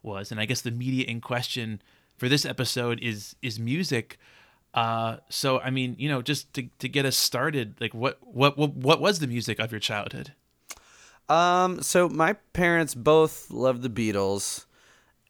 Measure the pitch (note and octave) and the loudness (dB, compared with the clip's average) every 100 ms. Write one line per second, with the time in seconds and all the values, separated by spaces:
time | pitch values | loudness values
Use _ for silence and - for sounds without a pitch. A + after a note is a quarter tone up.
0 | A2 G2 G2+ G#2+ G#2+ G2+ A#2+ A#2 B2+ C3 | -12 -10 -8 -6 -4 -4 -4 -4 -2 -2
1 | B2 A#2 - A#2+ A#2+ B2+ A2 G#2+ _ _ | -2 -6 -4 -4 -4 -6 -6 -10 _ _
2 | _ - B2 C#3+ C#3+ B2+ A#2+ B2 A#2+ A#2 | _ -4 2 2 2 -2 -2 0 -2 -2
3 | A#2+ G#2 - - C3 A2 A2+ D#3 F3+ B2+ | -2 -6 -10 -10 -8 -6 -4 -2 0 -2
4 | - - _ - _ _ _ - A2+ A2+ | -4 -14 _ -20 _ _ _ -2 0 0
5 | A2+ A2+ _ - C#3 C3 C3 C3 B2+ A#2+ | -2 -6 _ -4 0 0 0 -2 -4 -4
6 | C#3+ C3+ A#2+ C#3+ - - A#2+ _ - C#3 | -2 -2 -2 -4 -4 -10 -10 _ -4 0
7 | C3+ A#2+ - B2 D3+ D3 A2 - A2+ A2+ | 0 2 0 0 0 0 -4 -6 -6 -2
8 | B2+ - B3+ B2 C#3 C#3 D3 C#3 C3 D#3+ | -4 -4 -12 2 2 4 -2 0 2 4
9 | E3+ F3 C#3 A#2+ A2+ G#2+ A2+ G#2+ - G#2 | 4 0 -2 -2 -4 -4 -4 -4 -4 -4
10 | G2+ A#2 - - _ _ _ - _ - | -6 -10 -14 -16 _ _ _ -20 _ -20
11 | - _ - D#3+ F3 F3+ F#3 F3+ - F3+ | -20 _ 0 4 4 4 2 0 2 4
12 | F3 C#3+ D#3+ G#3 _ - F3 E3+ D3+ B2 | 4 4 0 0 _ 0 4 4 0 0
13 | A#2 D#3+ D#3 - - A#2 B2+ A#2+ B2+ A2+ | 6 8 6 2 -12 0 0 0 -2 -2
14 | A2 G2+ G2 G2+ - - - _ _ _ | 0 0 0 0 -4 -8 -12 _ _ _
15 | _ _ _ | _ _ _